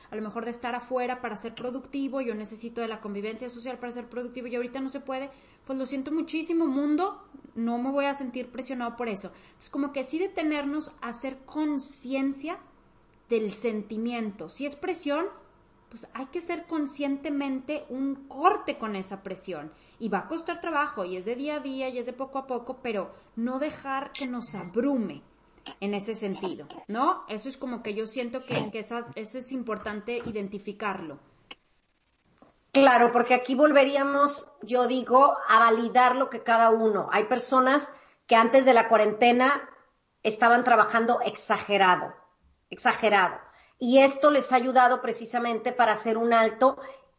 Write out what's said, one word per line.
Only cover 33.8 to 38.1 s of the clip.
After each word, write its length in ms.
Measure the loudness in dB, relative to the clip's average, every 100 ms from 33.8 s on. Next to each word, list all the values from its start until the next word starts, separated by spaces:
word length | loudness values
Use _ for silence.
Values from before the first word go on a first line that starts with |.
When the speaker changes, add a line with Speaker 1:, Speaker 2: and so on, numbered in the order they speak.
| 4 4 0 2 2 0 -14 -16
Speaker 2:
yo 240 | -4 0 2
digo, 480 | 0 4 6 6 4 4
a 120 | 6
validar 580 | 6 4 4 6 6 4
lo 120 | -2
que 120 | -4
cada 260 | 2 6 6
uno. 360 | 6 4 2 0
Hay 120 | 0 2
personas 680 | 0 2 4 4 4 0 -16 _